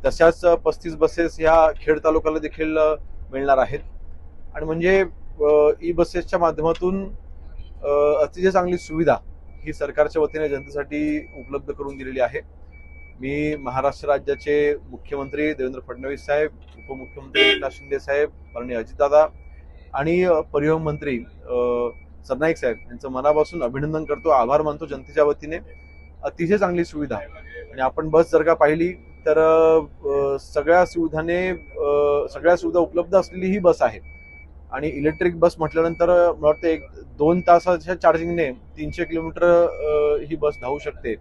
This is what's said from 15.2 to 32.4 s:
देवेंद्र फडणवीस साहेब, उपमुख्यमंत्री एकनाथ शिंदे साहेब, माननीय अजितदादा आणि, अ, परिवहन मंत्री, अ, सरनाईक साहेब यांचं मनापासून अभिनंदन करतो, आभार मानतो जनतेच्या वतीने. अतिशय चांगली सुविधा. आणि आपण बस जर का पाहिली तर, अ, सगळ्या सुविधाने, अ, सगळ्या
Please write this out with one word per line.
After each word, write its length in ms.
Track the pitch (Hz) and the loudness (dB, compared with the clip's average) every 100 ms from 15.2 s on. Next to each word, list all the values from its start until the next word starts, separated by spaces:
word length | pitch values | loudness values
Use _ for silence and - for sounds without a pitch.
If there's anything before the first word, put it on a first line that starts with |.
| 135 139 151 | -8 -4 -4
देवेंद्र 260 | 147 131 131 | -2 -6 -8
फडणवीस 460 | 123 123 135 139 - | -14 -12 -10 -10 -4
साहेब, 260 | 147 156 - - - | -2 -2 -6 -20 -20
उपमुख्यमंत्री 640 | - 135 131 143 135 - | -16 -16 -16 -18 -4 2
एकनाथ 280 | - - 135 | 2 2 -4
शिंदे 280 | - 139 139 | -10 -8 -8
साहेब, 300 | 143 143 147 - - | -2 -2 -2 -4 -16
माननीय 240 | 120 123 120 | -12 -8 -8
अजितदादा 500 | 110 - 143 147 156 - - - - - - | -8 -2 4 4 4 -2 -20 -20 -20 -20 -10
आणि, 300 | 135 147 175 | -6 -2 0
अ, 100 | 180 | 2
परिवहन 480 | 160 - 147 147 160 | 2 0 -2 0 0
मंत्री, 380 | 156 147 147 123 - - 117 | -2 -6 -6 -6 -8 -20 -6
अ, 420 | 123 123 120 120 - - - - | -2 0 -2 -4 -8 -20 -20 -10
सरनाईक 300 | 131 160 160 | -2 -2 0
साहेब 200 | 131 110 | -4 -4
यांचं 280 | - 120 139 | -12 -14 -10
मनापासून 540 | 127 143 151 151 170 | -2 2 2 0 -2
अभिनंदन 420 | 123 135 151 156 151 | -6 -4 -4 -6 -4
करतो, 240 | 147 160 | -4 2
आभार 320 | 139 120 147 | 2 4 2
मानतो 240 | 156 147 156 | 0 -6 -10
जनतेच्या 380 | 139 - 156 | -12 -6 2
वतीने. 340 | 147 147 151 170 - - - - - - | 2 2 -6 -12 -14 -20 -20 -20 -20 -10
अतिशय 340 | 143 - 170 208 | -10 -4 0 2
चांगली 280 | 190 175 170 | 2 0 -4
सुविधा. 300 | 151 147 104 - - - - - | -6 -6 -6 -8 -18 -18 -16 -16
आणि 100 | 127 | -4
आपण 280 | 131 160 160 | -2 -2 2
बस 220 | 156 165 | 4 4
जर 120 | 165 | 4
का 100 | 160 | 4
पाहिली 400 | 165 151 160 175 180 - - 160 | 4 4 4 -2 -4 -18 -6 0
तर, 100 | 151 160 160 160 160 151 - 147 | 4 6 6 6 4 0 -10 -4
अ, 340 | 139 139 139 | -2 0 -4
सगळ्या 460 | - 151 147 175 175 | -6 -4 4 4 4
सुविधाने, 640 | 170 160 156 165 175 185 | 0 -4 -4 -4 -2 -2
अ, 760 | 180 - - 143 147 147 143 131 | -6 -10 -6 0 2 2 0 -2
सगळ्या 260 | 143 | 0